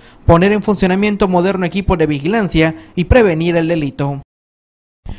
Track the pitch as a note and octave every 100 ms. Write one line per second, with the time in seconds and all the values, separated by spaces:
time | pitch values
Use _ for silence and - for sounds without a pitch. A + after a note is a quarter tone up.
0 | - - - E3 F#3+ G#3 G3 G3+ F#3+ F#3
1 | G#3 G3+ G3+ F3+ F3+ F#3+ F3+ F#3+ F#3+ F#3
2 | D#3 C#3+ D3+ A3+ G3 E3 D#3+ D#3+ - -
3 | F3 B3+ G#3+ D#3+ E3+ E3+ E3 E3+ C#3+ -
4 | C#3+ C#3 - _ _ _ _ _ _ _
5 | -